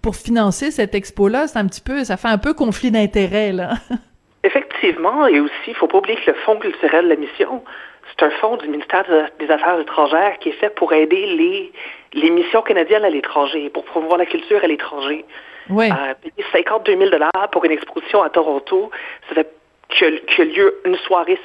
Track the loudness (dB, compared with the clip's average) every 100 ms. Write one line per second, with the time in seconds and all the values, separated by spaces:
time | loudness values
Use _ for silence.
0 | -4 -6 0 2 2 0 -4 -2 -2 -2
1 | -6 0 2 2 -2 -2 -4 -4 -6 -4
2 | -4 -4 0 0 0 0 -2 0 0 2
3 | 2 0 0 0 -2 -4 -4 -8 -6 -10
4 | _ _ _ _ 0 0 -2 -2 -2 0
5 | 0 2 4 4 2 -4 -12 -2 2 2
6 | 2 -2 0 0 0 0 -2 -2 2 4
7 | 4 2 -2 -4 -4 -4 -12 -20 -20 -20
8 | -18 0 0 0 -2 -2 -6 -8 -2 -2
9 | 2 2 2 -6 -2 0 2 0 -2 0
10 | 2 4 2 0 -6 -2 -4 -2 2 4
11 | 4 2 0 2 2 0 -8 -14 -18 -18
12 | _ 0 2 2 2 0 2 0 4 2
13 | 2 0 -2 -2 0 -2 -6 -8 -6 -6
14 | 0 0 0 -4 0 2 2 -2 -6 -8
15 | -6 -8 -10 -20 -20 -20 -4 0 2 0
16 | -4 -8 -12 -12 -2 -2 0 -2 2 2
17 | 4 4 2 0 -2 0 0 -2 -4 -12
18 | 0 2 2 0 0 -2 0 -2 -2 -10
19 | -14 -16 -4 -2 -2 -6 _ _ _ 2
20 | 2 0 -2 2 2 4 2 2 -2 -2
21 | 0 -2 2 0